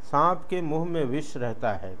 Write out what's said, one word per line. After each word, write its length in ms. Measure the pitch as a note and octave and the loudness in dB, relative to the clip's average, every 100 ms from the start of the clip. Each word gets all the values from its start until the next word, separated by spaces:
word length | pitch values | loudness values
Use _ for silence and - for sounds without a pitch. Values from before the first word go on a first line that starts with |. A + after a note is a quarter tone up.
सांप 440 | - C#3+ E3 F3+ E3 | 2 4 4 4 -2
के 120 | F3+ | -2
मुंह 240 | E3 D#3 F3 | 0 0 0
में 200 | E3 C3+ | 0 0
विष 320 | C#3 D3 C#3 | -2 -2 -4
रहता 360 | A#2+ A2+ A#2+ | -2 0 0
है 240 | G2 F#2+ F#2 | 0 -4 -6